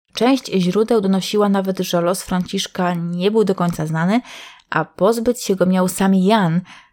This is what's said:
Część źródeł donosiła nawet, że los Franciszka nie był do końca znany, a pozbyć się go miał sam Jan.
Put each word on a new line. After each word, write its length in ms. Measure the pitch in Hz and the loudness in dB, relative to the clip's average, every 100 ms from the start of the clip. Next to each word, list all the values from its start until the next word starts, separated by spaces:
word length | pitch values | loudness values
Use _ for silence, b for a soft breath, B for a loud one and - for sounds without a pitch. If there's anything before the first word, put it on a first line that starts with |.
| _ | _
Część 360 | - 240 269 - | 0 2 2 0
źródeł 480 | 190 180 196 226 226 | 0 0 0 2 2
donosiła 480 | 196 190 185 208 208 | 2 0 0 0 2
nawet, 300 | 196 190 190 | 2 0 -4
że 220 | 180 175 | -2 0
los 220 | 170 190 | 0 -2
Franciszka 720 | - 180 180 196 - - 180 | -4 -4 -4 -6 -6 -4 -2
nie 360 | 175 170 175 190 | -2 -4 -2 0
był 140 | 220 | 2
do 100 | 196 | 0
końca 320 | 190 175 165 156 | 0 -2 -2 -4
znany, 340 | 160 175 233 B B B B _ | -2 0 0 B B B B _
a 140 | 160 | -6
pozbyć 580 | 156 - 190 233 233 226 | -6 0 0 2 -2 -2
się 140 | - 190 | -4 0
go 100 | 180 | 2
miał 220 | 185 180 | 2 0
sam 260 | - 196 | 0 2
Jan. 460 | 190 185 226 175 170 B B B | 4 4 2 2 0 B B B